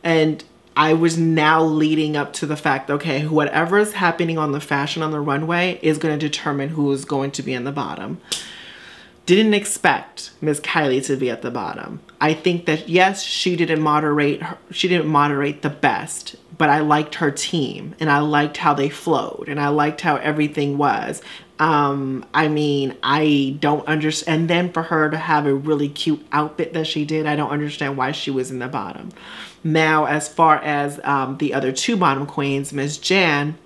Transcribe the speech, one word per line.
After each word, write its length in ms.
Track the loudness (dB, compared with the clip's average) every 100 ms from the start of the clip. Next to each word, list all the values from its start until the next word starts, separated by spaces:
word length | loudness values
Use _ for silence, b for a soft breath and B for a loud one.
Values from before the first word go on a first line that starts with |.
And 400 | 2 4 2 0 -10 _ _ 0
I 180 | 4
was 240 | 4 4 2
now 460 | 2 4 4 4
leading 540 | 4 2 4 4 4 -2
up 160 | -4
to 120 | -6 -6
the 120 | -2
fact, 320 | 0 0 0
okay, 360 | -4 0 -2 0
whatever 540 | 2 2 0 2 2
is 140 | 2
happening 440 | 0 0 0 -2 0
on 140 | -2
the 80 | -2
fashion 440 | -2 -2 -2 -4
on 80 | -2
the 100 | -2
runway 580 | -2 -2 0 0 0 0
is 160 | 0 2
gonna 200 | 0 -2
determine 500 | -2 -4 -4 -4 -4
who 240 | -2 0
is 140 | 0 -2
going 260 | -4 -4
to 100 | -6
be 120 | -6
in 100 | -6
the 80 | -6
bottom. 480 | -6 -6 -8 -10 -12 B B B B B B B B B B 2
Didn't 280 | 4 6
expect 760 | 2 0 0 2 0 -4 -16 -16 -6
Miss 180 | -4 -2
Kylie 460 | -2 0 2 0 0
to 100 | -2
be 140 | -2
at 120 | -4
the 100 | -6
bottom. 500 | -6 -6 -8 -12 -14 -16 -2
I 140 | 0
think 320 | 2 0 0 0
that, 240 | -2 2
yes, 340 | 4 4 2
she 320 | -6 -2 -2 0
didn't 240 | 0 2
moderate 600 | 2 2 2 2 2 0
her, 160 | -6 -12 -12
she 200 | -4 0
didn't 180 | 2 4
moderate 540 | 4 4 2 -2 -2
the 80 | -6
best, 680 | 0 0 0 -6 -10 -12 -18 -20 0
but 120 | 4
I 100 | 4
liked 360 | 4 2 2 -2
her 160 | -2
team 640 | -2 -4 -2 -2 -4 -12 -4
and 100 | 2
I 80 | 2
liked 380 | 4 2 0 0
how 160 | 0
they 160 | 2 0
flowed 580 | -2 0 0 0 -10 -8
and 140 | -4
I 80 | 0
liked 320 | 2 0 0
how 160 | 0 0
everything 600 | 0 0 -2 0 -2 2
was. 440 | 2 0 -4 -10 B B B -2
Um, 680 | 2 4 2 0 -4 -6 -2
I 140 | 0 2
mean, 480 | 2 0 0 -2 -4
I 540 | 0 2 4 4 2 0
don't 260 | 0 0 0
underst-, 380 | 0 0 -2 -2
and 220 | 0 2
then 220 | 0 0
for 120 | -4
her 260 | -2 0 0
to 80 | 0
have 280 | 0 0 2
a 80 |
really 360 | 0 0 0 0
cute 360 | -2 -2 -2 -2
outfit 400 | -2 -2 -4 -4
that 140 | -4 -4
she 160 | -4
did, 220 | -2 -2 0
I 100 | -2
don't 140 | -2
understand 480 | -2 -4 -4 -4 -2
why 160 | -2
she 180 | -2 -4
was 180 | -4 -4
in 100 | -6
the 100 | -6
bottom. 400 | -6 -8 -10 -14 -16 B B B B
Now, 440 | 0 2 4 4 2
as 240 | 0 -2
far 260 | 4 6 6
as, 440 | 2 -2 -2 -4
um, 340 | -2 0 -2 -2
the 160 | -2
other 200 | 0 -2
two 240 | -2 0 2
bottom 280 | 4 2 -2
queens, 460 | -2 -2 -2 -4
Miss 260 | -4 -4 -4
Jan 600 | 0 2 4 2 -2 -6